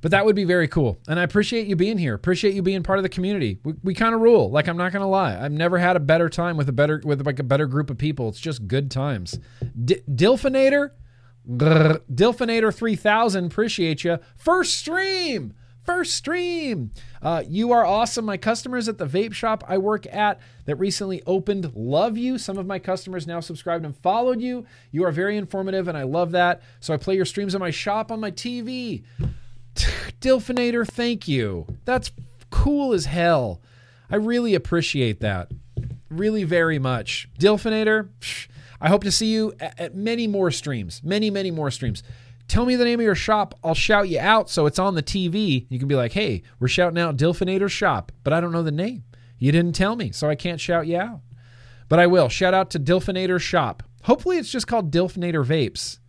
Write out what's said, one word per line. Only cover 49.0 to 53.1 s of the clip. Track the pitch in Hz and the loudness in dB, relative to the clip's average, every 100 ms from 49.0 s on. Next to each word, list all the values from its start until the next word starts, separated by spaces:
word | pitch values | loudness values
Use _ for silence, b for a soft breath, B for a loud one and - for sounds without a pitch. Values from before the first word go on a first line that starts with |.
| - b b b | -16 b b b
You | 131 | 2
didn't | 160 175 | 4 2
tell | 160 190 233 | 2 0 0
me, | 113 | -6
so | - 151 | -2 -2
I | 147 | -2
can't | 175 165 | -4 -6
shout | - 170 160 | -2 -2 0
you | 170 | -4
out. | 214 196 - B B B B B B | -4 -10 -18 B B B B B B
But | 160 | 6
I | 175 | 8
will. | 180 131 | 6 4
Shout | - 185 | 2 2
out | 190 185 | 4 2
to | 170 | -2
Dilfinator's | 143 180 185 | 2 2 2